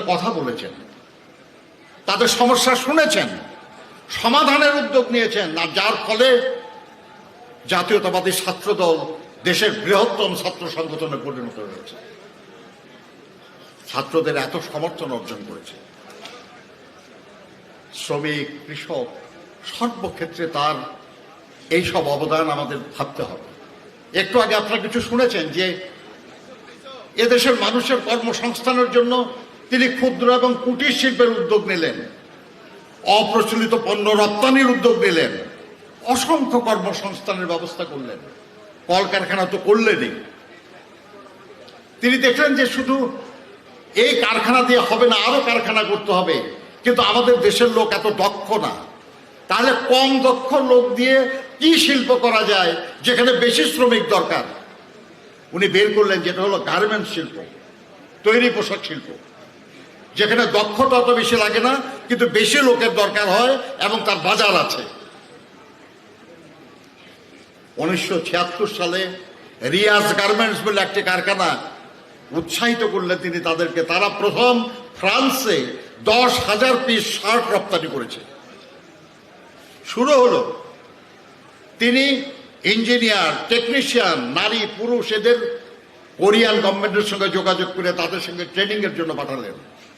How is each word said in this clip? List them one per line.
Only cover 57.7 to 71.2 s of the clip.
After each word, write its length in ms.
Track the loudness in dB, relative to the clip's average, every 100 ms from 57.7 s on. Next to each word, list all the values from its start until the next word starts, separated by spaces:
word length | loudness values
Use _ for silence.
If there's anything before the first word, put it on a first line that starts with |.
| -20 -20 -20 -20 -2
তৈরি 260 | 2 4 4
পোশাক 280 | 0 -4 -6
শিল্প, 200 | -8 -12 -12 -18 -20 -20 -20 -20 -20 -20 -20 -20 -14 -2
যেখানে 300 | 0 2 2
দক্ষতা 500 | 2 0 0 2 4
অত 140 | 4
বেশি 260 | 2 2 2
লাগে 240 | 2 2
না, 220 | 0 0 -4 -12 -6
কিন্তু 200 | 0 2
বেশি 300 | 2 2 4
লোকের 360 | 4 4 2
দরকার 340 | 2 0 0 0
হয় 300 | 2 2 0 -4 -4
এবং 200 | -2 0
তার 120 | -2 -2
বাজার 400 | 0 2 4 4
আছে। 260 | 0 -4 -10 -14 -20 -20 -20 -20 -20 -20 -20 -20 -20 -20 -20 -20 -20 -20 -20 -20 -20 -20 -20 -20 -20 -20 -20 -20 -20 -20 -18 -6
উনিশশো 440 | -2 -2 -2 -4
ছিয়াত্তর 460 | -2 -2 -2 -2 -4
সালে 440 | -2 -4 -2 -4 -8 -18 -20 -20 -8
রিয়াজ 560 | -2 2 4 4 4 0
গার্মেন্টস 420 | 2 2 2 0
বলে 160 | 0 0
একটি 220 | 0 -2
কারখানা 540 | 0 0